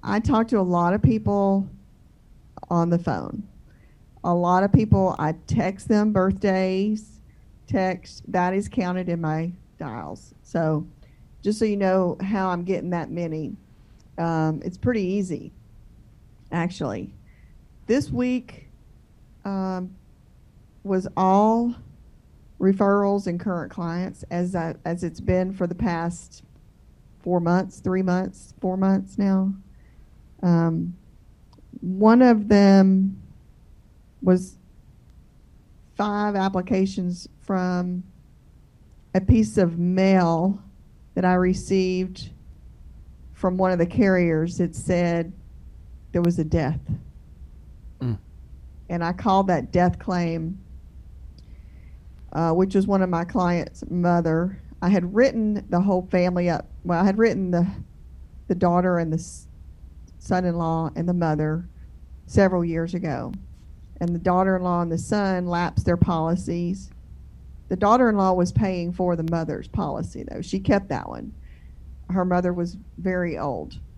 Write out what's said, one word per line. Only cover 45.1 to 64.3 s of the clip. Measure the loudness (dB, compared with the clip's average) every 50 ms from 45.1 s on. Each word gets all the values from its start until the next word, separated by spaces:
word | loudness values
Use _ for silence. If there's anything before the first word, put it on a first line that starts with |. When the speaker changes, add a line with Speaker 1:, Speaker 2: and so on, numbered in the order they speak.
| 0 0 -2 -4 -8 -16 -20 -20 -20 -20 -20 -20 -20 -20 -20 -20 -20 -20 -20 -6
Speaker 1:
there | -2 0
was | 2 2 2 0
a | -2
death. | 0 0 0 0 0 -4 -6 -6 -8 -8 -8 -10 -16 -20 -20 -20 -20 -20 -20 -20 -20 -20 -20 -20 -20 -20 -20 -20 -20 -14 -8
Speaker 2:
Mm. | -6 -6 -6 -6 -10 -18 -20 -20 -20 -20 -20 -20 -20 -20 -20 -20 -10 -8
Speaker 1:
And | -6 -4 -2
I | -4
called | -4 -2 0 2 4 4 4 4
that | 2 0 0 0
death | 2 4 4 4 2 -2
claim, | -4 -4 -2 -2 -2 -2 -2 -4 -6 -6 -8 -10 -14 -18 -20 -20 -20 -20 -20 -20 -20 -20 -20 -20 -20 -20 -20 -20 -20 -20 -20 -20 -20 -20 -20 -20 -20 -20 -20 -20 -20 -20 -20 -20 -20 -8
uh, | -4 0 0 2
which | 4 2 2 2 2
was | 0 2 2
one | 2 2
of | 2 2
my | 0 -2 -2
clients' | -2 -2 0 2 2 2 0 -2 -4 -10 -14 -12 -6
mother. | -4 0 2 4 4 4 2 2 0 0 0 -2 -6 -10 -16 -20 -12 -4
I | 0 2
had | 2 2 2 0 2
written | 4 4 4 4 0 -2 0 -2 -2 -4 -2
the | 0 2
whole | 2 2 2 0 0 0
family | 0 2 2 2 0 0 0 0
up. | 0 -2 -4 -10 -16 -12 -4
Well, | -2 0 2
I | 2
had | 2 4 4
written | 2 2 2 0 -2 0
the, | 0 0 0 0 -2 -8 -14 -16 -18 -20 -20 -20 -20 -20 -20 -20 -20 -20 -6 -4
the | -2
daughter | 0 2 2 2 2 2 2 0 0
and | 0 -2
the | -4 -4
s-, | -6 -8 -16 -18 -18 -20 -20 -20 -20 -20 -20 -20 -20 -20 -20 -20 -20 -20 -20 -20
son-in-law | -4 -2 0 0 2 0 0 0 0 0 0 -2 -2 -4 -4
and | -4 -2 0
the | 0
mother | 0 2 0 2 2 0 0 -2 -2 -6 -10 -16 -20 -20 -20 -20 -20 -20 -20 -20 -20 -18 0
several | 4 4 4 6 4 2 0
years | 0 -2 -2 -2 -2 -4
ago. | -4 -4 -4 -4 -4 -6 -8 -10 -12 -14 -16 -20 -20 -20 -20 -20 -20 -20 -20 -10 -6
And | -4 -2 -2
the | -2
daughter-in-law | 0 2